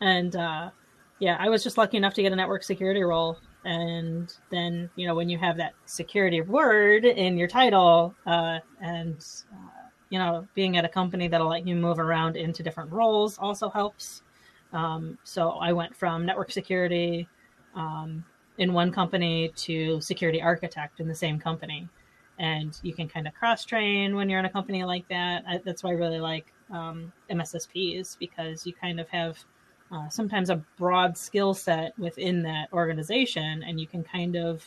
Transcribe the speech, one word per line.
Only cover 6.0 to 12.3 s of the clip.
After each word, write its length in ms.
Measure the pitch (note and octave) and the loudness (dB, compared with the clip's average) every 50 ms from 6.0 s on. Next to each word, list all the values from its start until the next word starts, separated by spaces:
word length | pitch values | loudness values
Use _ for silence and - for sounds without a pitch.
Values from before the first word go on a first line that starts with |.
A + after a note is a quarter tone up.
| E3 - - G#3 G3 F#3 E3+ D#3+ | -8 -4 0 2 2 4 4 2
word 640 | D#3+ F3+ G#3 C#4+ D#4+ C4 G#3+ G#3+ G#3 G3+ G#3 G#3+ A3 | 0 2 2 4 6 6 6 8 8 8 8 8 8
in 320 | B3 - F3 F#3+ F#3 F3+ E3+ | 6 4 4 2 2 2 2
your 100 | F3 F3+ | 0 2
title, 680 | - B3 C4 A#3+ G#3 F#3+ F#3 F3 E3+ E3+ E3+ F3 - _ - | 4 4 6 8 8 8 10 10 10 8 8 4 0 _ -2
uh, 340 | G3 E3+ E3+ E3 E3 E3 D#3+ D#3+ _ - - | 0 2 2 2 0 -2 -4 -8 _ -16 -10
and, 440 | F#3+ E3+ E3+ E3+ E3 E3+ D#3+ D3 - - - - - - | -8 -8 -6 -6 -6 -6 -8 -8 -12 -16 -16 -18 -18 -18
uh, 360 | G#3 F#3 - - - - - - _ _ _ - | -20 -20 -20 -20 -20 -20 -20 -20 _ _ _ -6
you 100 | G3 F#3 | -2 0
know, 280 | F#3 E3+ E3+ E3+ F#3 - - | 0 0 0 -2 -4 -6 -2
being 240 | - F#3+ F#3 F3+ F3 | 0 2 2 4 2
at 80 | E3+ | 2
a 40 | E3 | 2
company 380 | - F#3+ F#3 F3+ F3+ F#3 F3 E3+ | 2 0 0 0 0 -2 0 2
that'll 200 | E3 E3 D#3+ D#3+ | 2 2 2 2
let 180 | E3 F3 F3 | 0 -2 -2
you 100 | F3+ F3 | 0 0
move 220 | F3 E3+ E3+ E3+ D#3+ | 2 2 2 2 2
around 380 | E3 D#3+ E3 D#3+ D#3+ E3 | 2 2 2 2 2 0